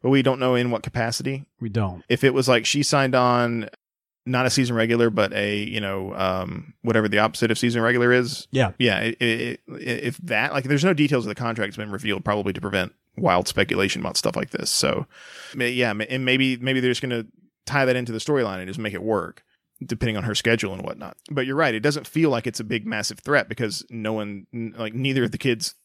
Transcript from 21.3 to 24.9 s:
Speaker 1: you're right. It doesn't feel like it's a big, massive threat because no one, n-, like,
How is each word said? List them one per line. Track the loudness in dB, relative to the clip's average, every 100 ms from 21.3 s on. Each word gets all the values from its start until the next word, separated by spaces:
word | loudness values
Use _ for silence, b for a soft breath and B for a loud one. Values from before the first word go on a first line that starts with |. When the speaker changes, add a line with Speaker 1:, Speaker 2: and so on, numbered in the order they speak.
| -4 -2
Speaker 1:
you're | 0
right. | 0 2
It |
doesn't | 0 -2 -4
feel | 0 2
like | 2 -2
it's | -6
a |
big, | -6 -4 -4
massive | -4 -6 -8
threat | 0 0 0
because | -4 -4 -4 -10
no | -6 -4
one, | -4 -6 -10 -12
n-, | -8 -8 -6
like, | -6